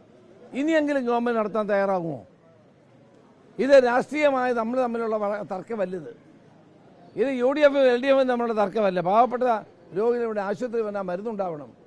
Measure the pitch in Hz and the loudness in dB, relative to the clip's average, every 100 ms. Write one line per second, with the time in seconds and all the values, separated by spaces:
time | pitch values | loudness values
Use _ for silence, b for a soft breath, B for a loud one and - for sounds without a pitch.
0 | - - - - - 240 302 320 294 285 | -20 -20 -20 -20 -12 -4 0 2 2 0
1 | 240 240 240 226 214 220 208 202 196 190 | 0 0 0 -2 -2 -4 -2 0 0 -2
2 | 165 131 - _ _ _ _ _ _ - | -4 -8 -14 _ _ _ _ _ _ -20
3 | - - - _ - - 254 277 247 247 | -20 -20 -20 _ -12 -4 6 6 8 2
4 | - 294 294 262 254 233 220 254 247 233 | 0 0 2 2 0 -2 -2 -2 -2 -2
5 | 226 214 202 208 196 190 - 226 185 185 | -4 -4 -4 -6 -8 -10 -8 -6 -6 -6
6 | 139 - - - - - - - - - | -12 -18 -20 -20 -20 -20 -20 -20 -20 -20
7 | - - 254 262 247 285 294 277 262 240 | -10 -4 -2 0 0 4 4 4 2 2
8 | 269 269 262 240 240 214 202 220 202 180 | 2 2 2 0 -2 0 -2 0 0 0
9 | 170 208 247 240 254 220 - - - 160 | 2 2 2 2 0 -2 -6 -20 -12 -4
10 | 226 240 233 214 196 208 247 226 214 202 | -2 0 -2 -4 -6 -6 -6 -4 -4 -6
11 | 190 180 220 208 185 156 127 110 | -6 -6 -6 -6 -6 -8 -14 -20